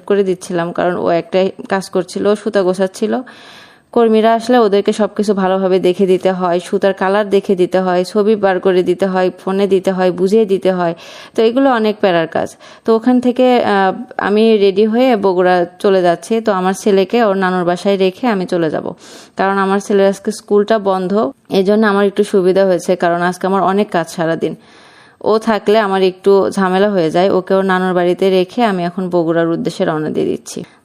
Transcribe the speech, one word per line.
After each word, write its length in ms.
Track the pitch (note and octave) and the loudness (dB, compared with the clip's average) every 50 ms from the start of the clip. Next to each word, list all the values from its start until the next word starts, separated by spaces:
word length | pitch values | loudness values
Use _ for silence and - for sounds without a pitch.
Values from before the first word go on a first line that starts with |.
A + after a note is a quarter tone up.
| - | -2
করে 180 | - G#3 G3 G3+ | -2 0 0 0
দিচ্ছিলাম, 480 | F#3+ F3+ F3+ - - F#3 E3+ E3+ F3 | 0 -4 -6 -6 -6 -6 -4 -4 -4
কারণ 260 | F3 - F3 F3 F3+ | -4 -2 -2 -2 -2
ও 120 | - - F#3 | -2 -2 0
একটা 400 | E3+ E3 E3 - - F#3 F#3+ F#3+ - - - - | -2 -2 -2 -2 -2 -2 -2 -2 -4 -10 -8 -6
কাজ 200 | G3 F#3+ F3+ - | -6 -6 -6 -4
করছিল, 380 | - F#3 F3 - - G3+ G3 | -6 -6 -6 -4 -8 -4 -2
ও 80 | G3+ G#3+ | -2 -2
সুতা 260 | G#3+ - A3 G#3+ G3+ | -2 -4 -4 -2 0
গোছাচ্ছিল। 600 | F#3 F3+ F#3 F#3 F#3+ F#3+ - - A3 G#3+ A3 B3+ C4 - - - - - - - - - - _ _ _ | 0 0 0 -2 -4 -4 -4 -6 -4 -4 -4 -6 -8 -12 -18 -20 -20 -20 -20 -20 -20 -20 -20 _ _ _
কর্মীরা 420 | - A#3+ A#3 A3+ A3 A3 G#3+ A3+ A3+ | 0 2 2 4 4 2 4 2 2
আসলে 240 | A3+ A3+ - B3 | 0 0 2 2
ওদেরকে 360 | B3 A3+ G3+ F#3+ G3+ G3+ G#3+ G#3 | 2 4 4 2 2 0 0 -2
সব 160 | - G#3 G3 - | -2 -2 -2 -2
কিছু 180 | - G#3 G#3 G3+ | -4 -2 -2 0
ভালোভাবে 460 | G3 F#3+ F#3 F#3+ F#3+ G3 F#3 F#3 F#3 | 0 0 0 0 0 0 0 0 2
দেখে 260 | F3 F3+ F3+ - G3+ | 2 0 0 2 2
দিতে 260 | F3+ F#3 F3+ - F#3 | 2 2 2 2 -2
হয়, 280 | F#3+ F3+ F#3 F3 E3+ F3+ | -2 0 -2 -2 -2 -2
সুতার 340 | F3 - - F#3+ - G3 F#3+ | -2 -4 -4 0 0 0 0
কালার 360 | - G3 F#3 G3 G#3 G#3+ G3 | 0 -2 0 0 0 0 0
দেখে 260 | G3 G3 G3 - G3 | -2 -2 0 0 0
দিতে 240 | F3 F3+ E3+ - F#3 | 0 0 0 0 -2
হয়, 240 | F#3 F#3 F3+ F3+ F#3 | 0 0 0 -2 -2
ছবি 320 | F#3 - G#3+ G3+ G#3 A3 | -2 -2 0 2 2 0
বার 240 | G#3 G3+ G3 F#3 F3+ | 2 0 0 0 0
করে 240 | - G3 F#3 F#3 F3+ | 0 0 0 2 0
দিতে 220 | E3+ F3+ F3+ F#3+ | 0 0 -2 -2
হয়, 260 | F#3+ F#3 F#3 F#3 F#3 F3+ - | -2 0 0 0 -2 -4 -6
ফোনে 280 | - F#3 F#3+ G3 G3+ | -6 -4 -2 -2 0
দিতে 240 | F#3+ G3 F#3 F3+ G3 | 2 0 0 0 -2
হয়, 200 | F#3 F#3 F#3 F3+ | -2 0 0 0
বুঝিয়ে 340 | E3+ F3 F#3 F#3+ G#3 A3+ A3 | 0 0 0 2 2 2 2
দিতে 260 | F#3 G3 F3+ - F3+ | 2 -2 0 0 -2
হয়। 240 | F#3 F3+ F3 E3 E3+ - - - - - - - - | 0 0 -2 -2 -4 -6 -14 -20 -20 -20 -20 -8 -2
তো 60 | - | 0
এগুলো 300 | A3+ A3+ A3+ C4+ C4+ C#4 | 0 2 2 2 2 2
অনেক 240 | B3 A3+ A3 G#3+ G#3 - | 2 2 0 -2 -2 0
প্যারার 280 | - G3 E3+ E3+ E3 | 0 2 2 2 0
কাজ। 300 | D#3+ - - - - - _ - - - - _ | -2 -4 -6 -6 -6 -10 _ -20 -20 -20 -8 _
তো 100 | - A3 | 0 0
ওখান 260 | A3+ A3+ B3 B3+ B3 | 2 2 2 2 2
থেকে, 420 | B3 B3 A#3+ B3 - B3+ B3 A#3+ - | 2 0 0 2 2 4 4 2 2
আহ, 400 | A3 G#3 G3 F#3+ F#3+ F#3+ G3+ B3+ - - | 2 2 2 2 2 0 -4 -10 -10 -8
আমি 400 | - - - G3+ G#3+ A3 A3+ A3 | -6 -2 0 2 2 4 4 4
রেডি 280 | G#3 G3 G3 F#3 G3 A3 | 4 2 2 2 2 0
হয়ে 300 | A3 A3 A#3+ C4 C4 A#3+ | 2 2 2 2 2 2
বগুড়া 500 | G3+ G3 G3 F3+ F3+ F#3 F3+ F3+ F3+ F3 F3 - - | 2 0 0 2 2 2 2 2 2 0 -2 -4 -2
চলে 220 | - G#3 F#3+ F#3+ | 0 2 2 4
যাচ্ছি। 400 | F3 F3 E3+ F3 - - A3+ A3+ | 2 2 0 0 -2 -4 -4 -2
তো 100 | A3 A3+ | 0 -2
আমার 220 | G3 F#3 F#3 F#3 G3 | -2 0 -2 -2 -4
ছেলেকে 500 | - - A3 G3 F#3+ F#3+ F#3 - A#3+ A#3 | -2 0 0 2 2 2 0 0 0 2
ওর 120 | G#3 F#3+ | 2 0
নানুর 300 | G3 F#3+ F#3 F#3 F#3 F3 | 0 0 0 0 0 0
বাসায় 320 | F3 F3 F3 - G3+ G3+ | -2 -2 -2 -2 -2 0
রেখে 300 | F#3 F#3+ F#3 F3+ - - | 2 0 0 0 -2 -4
আমি 180 | B3 G#3+ F#3+ F3+ | -2 -2 -2 -2
চলে 240 | - F3+ F3 E3 D#3 | -2 -2 -2 -2 -2
যাব, 240 | - - - - F3 - - - - - - - _ | -4 -4 -6 -8 -12 -14 -18 -20 -20 -20 -20 -14 _
কারণ 200 | - F#3+ F#3+ G3 | -2 -2 0 0
আমার 220 | G3 G3 F#3+ G3 G3+ | 0 0 0 0 -2
ছেলের 280 | - - G#3 G3 G3 | -2 0 0 2 2
আজকে 240 | G3 G3 - - A3 | 2 0 -2 -6 -8
স্কুলটা 480 | G#3+ - - - G#3 G#3 G#3 G#3 A3+ A3 | -8 -8 -4 0 0 0 2 2 0 0
বন্ধ, 520 | G3 G3 F#3+ F#3 F#3 F3+ G3 G#3 A#3 C4+ - _ _ - | 0 -2 -2 -2 -2 -2 -2 -2 -2 -4 -6 _ _ -4
এই 140 | - G3 F#3+ | -2 0 2
জন্য 240 | F#3+ G#3+ A3 A3 | 2 2 2 2
আমার 180 | G#3 G3 G3 G#3 | 2 2 2 0
একটু 180 | G3+ F#3+ - G#3 | 0 0 -2 -2
সুবিধা 420 | - - G3 F3+ F#3 F3+ F#3+ G3 | 0 0 2 2 2 2 2 2
হয়েছে, 300 | F#3+ F3+ E3 - - F#3 | 2 0 0 0 -2 -2
কারণ 260 | F3+ - E3+ E3+ F3 | 0 0 0 0 0
আজকে 260 | F3 F3+ F3+ - - | -2 -4 -4 -4 -4
আমার 140 | F#3 G3 G3 | -2 -2 0
অনেক 280 | F3 F3+ F#3+ G3+ G#3 G#3 | 0 0 0 0 -2 -2
কাজ 220 | - F3 E3 E3 | -2 -4 -4 -4
সারাদিন। 440 | - - E3 D#3+ E3 - - D#3+ E3+ - _ - - - - - - - - - _ _ | -6 -4 -4 -2 -2 -2 -4 -6 -6 -10 _ -20 -20 -20 -20 -20 -20 -20 -20 -20 _ _
ও 160 | - - G#3+ | -2 0 0
থাকলে 420 | A3 A3 A3+ G#3+ G3 - G#3 G#3 A3+ | 0 0 -2 -2 0 0 2 2 2
আমার 220 | G#3+ G3 F#3+ F#3+ | 2 0 0 2
একটু 480 | F#3+ F#3 F3+ - - G3 G3 G3 - - | 0 0 0 0 2 4 4 4 2 0
ঝামেলা 400 | - G3 F#3+ F3+ F#3 F#3 G3+ G#3 | 0 0 0 0 2 2 2 2
হয়ে 220 | G3+ F#3 D#3+ D#3 | 2 0 0 0
যায়। 180 | D3+ F3 F#3 G3 | 2 2 2 2
ওকে 240 | - F#3 F3+ - G3 | 0 0 0 0 0
ওর 120 | F#3+ F#3+ | 0 2
নানুর 280 | G3 F#3 F#3 F#3 F#3 F3+ | 0 0 0 0 0 0
বাড়িতে 360 | F3+ F3 F3+ F3+ F3 F#3+ G3 | 0 0 0 0 0 0 2
রেখে 340 | F#3+ F#3 F3+ F3+ - B3 A#3+ | 2 0 0 -2 -2 -2 0
আমি 200 | G#3+ F#3+ F3+ F3 | 0 0 -2 -4
এখন 260 | E3+ F3 G3 F#3 F3+ | -4 -4 -6 -6 -2
বগুড়ার 380 | F3 F3 D#3+ D#3+ E3 E3+ E3 | -2 0 0 0 0 0 0
উদ্দেশ্যে 380 | E3 E3 D#3+ - D#3+ - - F#3+ | 0 -2 -2 -4 -6 -4 -2 -2
রওনা 240 | F3 D#3+ D#3 D#3 D3+ | -2 -2 -4 -4 -4
দিয়ে 160 | - - - | -4 -4 -4
দিচ্ছি। 380 | - - - - - - - - - _ _ | -4 -4 -8 -10 -14 -14 -14 -14 -16 _ _